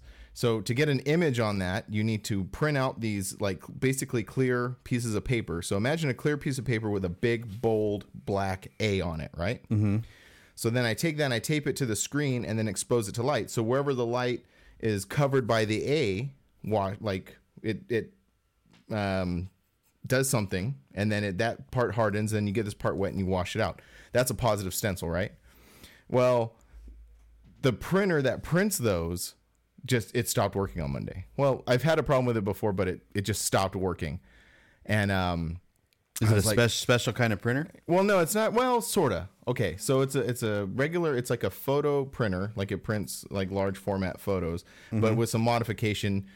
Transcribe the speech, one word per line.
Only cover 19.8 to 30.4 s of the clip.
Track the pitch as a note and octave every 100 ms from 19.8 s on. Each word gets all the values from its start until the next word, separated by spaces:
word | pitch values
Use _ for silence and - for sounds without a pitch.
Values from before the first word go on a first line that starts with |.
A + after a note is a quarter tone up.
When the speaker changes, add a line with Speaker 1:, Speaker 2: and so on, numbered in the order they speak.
| _ _ -
Speaker 1:
does | C3 C3+
something, | A#2+ G2 F#2+ G#2 C#3 _ -
and | G#2+
then | G#2 G#2
it, | F#2
that | A#2 - -
part | B2+ A2+
hardens, | G#2+ G#2+ G#2 G#2+
and | G#2+ G#2
you |
get | G2+
this | G#2
part | - A2+ F#2
wet | F#2+
and | D#2+
you | F#2
wash | F#2 F2+ A2
it |
out. | G2 - - - -
That's | A#2+ B2+
a |
positive | G#2 A#2+ G#2 F#2+
stencil, | - A2 F2+ E2+
right? | E2+ G2+ - - - - - - - -
Well, | B2+ B2+ B2 A2+ - _ - - - - - - - - -
the | -
printer | G3+ - F#3 G3+ D#3
that | C3 G#2
prints | - E3 G#3 -
those, | A#2 F2 E2 F2 - - _ _ _ - A#2+
just, | B2 - B2
it | -
stopped | -